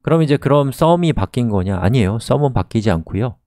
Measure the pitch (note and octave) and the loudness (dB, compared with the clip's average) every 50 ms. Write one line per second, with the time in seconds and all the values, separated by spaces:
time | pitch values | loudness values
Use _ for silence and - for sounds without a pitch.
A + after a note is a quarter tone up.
0 | _ - D#3+ E3 D#3+ C3+ D3 C#3 - - C#3 D3 C#3+ C#3 B2 - E3 D#3+ F3 F3 | _ 0 2 2 2 2 0 0 2 2 2 2 2 0 0 0 2 2 2 2
1 | F3 D#3+ C3 - F#2+ - - B2 B2 A#2 G#2 G2 F2+ F#2+ G2 F2+ F2+ F#2+ B2 C3 | 2 0 0 0 -2 -2 -2 -2 -2 0 0 0 0 -2 -2 0 0 0 2 2
2 | G#2 F#2 G#2 A2+ - - B2+ C#3 D3 C#3 B2 A#2 F2 _ - A2+ G#2 A2 F2 E2 | 2 0 0 -4 -4 -2 -2 0 0 0 0 -2 -4 _ -4 -2 0 0 -2 -2
3 | E2 - - F#2+ A#2 B2 - _ _ | -4 -6 -6 -4 -4 -4 -8 _ _